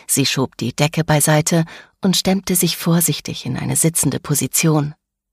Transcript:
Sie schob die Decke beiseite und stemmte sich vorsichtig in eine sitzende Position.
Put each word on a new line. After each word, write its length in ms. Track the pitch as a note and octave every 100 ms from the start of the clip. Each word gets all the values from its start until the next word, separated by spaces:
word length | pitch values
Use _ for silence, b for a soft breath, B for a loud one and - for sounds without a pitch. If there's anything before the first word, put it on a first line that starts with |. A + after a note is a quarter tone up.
| -
Sie 200 | - C3+
schob 300 | - B2+ -
die 180 | A2+
Decke 300 | - D3 -
beiseite 600 | D#3+ D3+ D3 D3+ D#3 E3+ D#3+ B B _
und 160 | G3 F3
stemmte 380 | F#3+ F#3+ -
sich 220 | F3+ E3+ -
vorsichtig 680 | F3 E3+ E3+ D3 - E3+ -
in 100 | -
eine 200 | B2+ B2+
sitzende 440 | E3 E3 D3 B2
Position. 760 | - C#3+ C#3 - D#3+ D3+ D3 - _ _ _